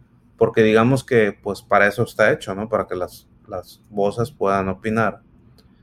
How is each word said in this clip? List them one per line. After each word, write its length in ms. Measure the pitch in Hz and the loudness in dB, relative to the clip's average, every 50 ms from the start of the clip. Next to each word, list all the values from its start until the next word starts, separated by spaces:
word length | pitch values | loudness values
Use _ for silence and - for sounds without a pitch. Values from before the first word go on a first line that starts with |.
| - _ _ _ _ _ _ | -20 _ _ _ _ _ _
porque 260 | - 113 113 - 113 | -2 -2 0 2 2
digamos 420 | 110 110 107 110 113 127 135 131 - | 2 4 4 4 4 4 2 0 -2
que, 280 | - 131 117 107 101 | 0 2 2 2 2
pues, 300 | 98 _ - 101 95 - | -2 _ -8 -8 -8 -8
para 240 | - - 101 101 101 | -4 0 2 2 2
eso 160 | 101 101 - | 2 2 -2
está 300 | 113 - - - 107 110 | -4 -4 0 2 2 2
hecho, 220 | 156 - - 110 95 | 2 0 -4 -8 -8
¿no? 140 | 98 107 110 | -8 -6 -4
Para 180 | 107 98 92 | -2 -2 -2
que 100 | - 92 | -4 -6
las, 320 | 92 90 90 - - _ _ _ _ _ - | -8 -8 -8 -10 -20 _ _ _ _ _ -14
las 340 | 101 90 - - - _ _ _ | -12 -12 -12 -14 -20 _ _ _
voces 400 | 104 104 98 101 98 120 117 - | -4 -2 -2 -2 -2 -4 -6 -8
puedan 380 | - - 104 98 98 98 95 95 | -6 -4 -2 0 0 0 -2 -4
opinar. 540 | 92 - - 110 107 113 110 101 - - _ _ _ _ _ _ _ _ _ _ _ _ | -6 -6 -6 -4 -2 -2 -2 -2 -4 -8 _ _ _ _ _ _ _ _ _ _ _ _